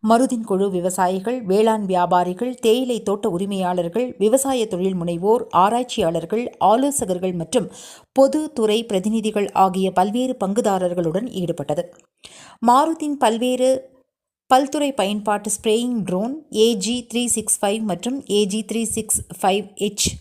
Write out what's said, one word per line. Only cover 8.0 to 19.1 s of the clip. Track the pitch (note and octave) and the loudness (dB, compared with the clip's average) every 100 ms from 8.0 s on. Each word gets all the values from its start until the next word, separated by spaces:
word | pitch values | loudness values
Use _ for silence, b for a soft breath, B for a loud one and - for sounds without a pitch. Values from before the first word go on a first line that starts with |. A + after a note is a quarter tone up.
| B | B
பொது | - C4+ D4 D#4 | 4 4 4 -4
துறை | D4+ A3 G#3+ A3+ | -2 0 0 0
பிரதிநிதிகள் | G3 G3 A3+ G#3+ G#3 G3+ - F#3+ | -2 0 -2 -2 -2 -2 2 2
ஆகிய | F#3 F#3+ | 4 0
பல்வேறு | F3+ F#3+ A3+ B3+ B3+ | 2 2 0 -2 -2
பங்குதாரர்களுடன் | F#3+ G3+ G#3 F#3+ F3+ F3 E3 E3+ A#3+ - | -2 0 0 0 0 0 -2 -2 -4 -6
ஈடுபட்டது. | E3+ E3+ C#3+ D3 F3 - _ _ B B B B A3+ | -4 -4 -4 -4 -6 -12 _ _ B B B B 4
மாருதின் | B3 D#4+ D#4+ D4+ C#4+ | 4 4 0 -4 0
பல்வேறு | A#3+ A3+ B3+ B3+ B3+ C4 - _ _ _ _ _ _ | 0 2 0 2 2 0 -4 _ _ _ _ _ _
பல்துறை | C4 C#4 D4+ D4 C4+ | 4 4 0 -2 0
பயன்பாட்டு | F#3+ G#3 G#3 G#3 G#3 - | -2 -2 -2 -2 -2 -4
ஸ்ப்ரேயிங் | A3+ G#3+ B3 A#3+ F3+ | 0 0 0 -4 -2
ட்ரோன் | F3+ A3 D4+ - G#3+ | -2 -4 -6 -8 2
ஏ | A3 A3 F#3+ | 2 2 -2
ஜி | B3 A#3+ | -4 -4
த்ரீ | A3+ A#3+ A3 | -4 -2 -2
சிக்ஸ் | G#3+ - | -2 -2
ஃபைவ் | G#3 A3 A3 | 0 -2 -2
மற்றும் | F3 A#3 C4+ - | -4 -4 -6 -2
ஏ | G3+ G#3 | 0 2
ஜி | G#3+ G#3+ | -2 -4
த்ரீ | G#3+ A3 - | -4 -4 -4
சிக்ஸ் | A3 | -4